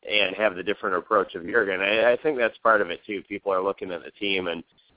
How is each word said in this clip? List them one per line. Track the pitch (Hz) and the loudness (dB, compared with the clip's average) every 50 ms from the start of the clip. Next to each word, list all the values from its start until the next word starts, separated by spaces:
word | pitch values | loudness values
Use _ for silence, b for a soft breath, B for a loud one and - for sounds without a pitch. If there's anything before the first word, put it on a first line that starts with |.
| - - | -6 -2
and | 104 104 98 92 95 | 0 0 0 0 0
have | 98 110 101 90 | 2 0 0 0
the | 90 | 0
different | 90 101 98 - - 101 92 | -4 -4 -4 -2 -2 -2 -2
approach | 87 - - 110 101 92 - - | -2 0 2 2 2 2 0 -6
of | 90 82 | -10 -6
Jurgen. | 90 104 117 104 98 92 92 | 0 0 0 2 2 0 0
I, | 98 98 107 110 113 123 | 0 2 2 4 4 4
I | 123 | 2
think | - - 156 147 123 | 2 0 -2 0 0
that's | 117 110 - - | 0 -2 -2 0
part | - 117 110 104 | 2 4 4 4
of | 98 87 | 2 0
it, | 85 - _ | -4 -10 _
too. | - 104 92 80 - | -8 -8 -8 -8 -8
People | 101 98 - 98 | -10 -6 -2 -2
are | 95 92 | 0 0
looking | 95 98 98 - 104 92 | 0 -2 -4 -4 -6 -8
at | 90 80 | -8 -10
the | 64 76 | -10 -14
team, | - - 101 101 98 95 92 87 | -10 -6 -2 -2 0 0 -2 -2
and | 82 85 - _ _ _ b b _ | -4 -6 -8 _ _ _ b b _